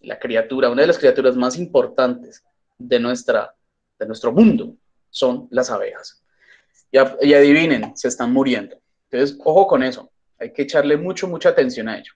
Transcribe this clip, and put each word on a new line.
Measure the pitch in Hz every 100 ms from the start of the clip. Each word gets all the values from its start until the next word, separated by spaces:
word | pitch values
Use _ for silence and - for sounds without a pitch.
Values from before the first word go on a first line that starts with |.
"La | - 107
criatura, | 123 113 113 131 127
una | 123
de | 156
las | 170
criaturas | 139 127 131 127
más | 123 143
importantes | 175 139 123 - 127 123 - - _ _ _ _
de | 123 123
nuestra, | 120 123 - 117 - _ _ _ _ _
de | 104
nuestro | 110 120
mundo | 131 220 139 - - _ _ _
son | - 131 127 143
las | 120 127
abejas." | 110 - - - _ _ _ _ _ _ _ _
Y | 131
a-, | 135 -
y | 143
adivinen, | 143 143 147 165 127 107 -
se | 127
están | 120 120
muriendo. | 127 131 117 101 - _ _ _
Entonces, | 123 139 143
ojo | - 160 190
con | 139
eso. | 131 123 - _ _ _
Hay | 156
que | -
echarle | 139 160 143 147
mucho, | 175 185 190
mucha | 165 180
atención | - 131 - 113
a | 104
ello. | -